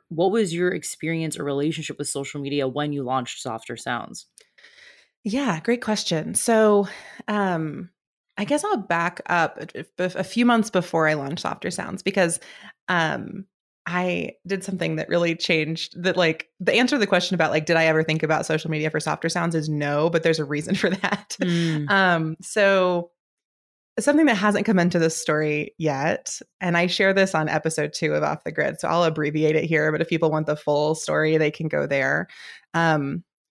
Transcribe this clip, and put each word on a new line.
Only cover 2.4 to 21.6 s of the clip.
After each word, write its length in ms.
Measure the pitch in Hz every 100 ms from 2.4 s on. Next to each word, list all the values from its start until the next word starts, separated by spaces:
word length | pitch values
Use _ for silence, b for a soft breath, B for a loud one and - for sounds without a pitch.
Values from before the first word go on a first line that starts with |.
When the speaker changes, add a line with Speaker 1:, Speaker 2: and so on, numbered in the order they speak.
Speaker 1:
media 280 | 139 143 131
when 240 | 139 147
you 100 | 143
launched 400 | 123 131 123 -
Softer 340 | 127 113 - 117
Sounds? 500 | 123 120 - - - _ B B B B B B B B
Speaker 2:
Yeah, 360 | 208 247 262 160
great 220 | 233 240
question. 520 | 220 214 - 160 160
So, 540 | - - 220 214 202 190 B B B -
um, 640 | 208 190 170 156 139 175 _ _ _ _ -
I 80 |
guess 200 | 208 294
I'll 140 | 403 359
back 420 | 190 170 175 - -
up 320 | 175 165 - 160
a, 100 | - 160 -
a, 140 | 180 -
a 40 |
few 200 | 185 226 247
months 240 | 233 214
before 360 | 185 175 165 156
I 80 |
launched 280 | 151 139 170
Softer 280 | - - -
Sounds 320 | - - -
because, 380 | - 202 175 - B B B B -
um, 580 | 180 156 143 - - 196 _ _ _
I 520 | - 180 180 175 165 - 180
did 160 | 190
something 320 | 190 185 165 156
that 120 | -
really 260 | 170 170
changed 640 | 165 - 160 156 165 - 170
that, 160 | 185 175
like, 320 | 165 160 - -
the 120 | 175
answer 200 | 190 247
to 60 | 285
the 60 | 202
question 280 | 180 180
about, 160 | 175 160
like, 160 | 160 156
did 100 | 165
I 100 | 160
ever 180 | 156
think 180 | 160 156
about 240 | 151 156 156
social 240 | 156 160
media 200 | 156 151
for 100 | 156
Softer 280 | 156 156 165
Sounds 280 | 175 170 165
is 120 | 156
no, 400 | 147 143 147 165
but 140 | 165
there's 160 | 165 156
a 60 |
reason 300 | 143 147 156
<laughs> 20 | 196
for 140 | 185
that. 460 | 190 190 202 - -
Speaker 1:
Mm. 500 | 180 170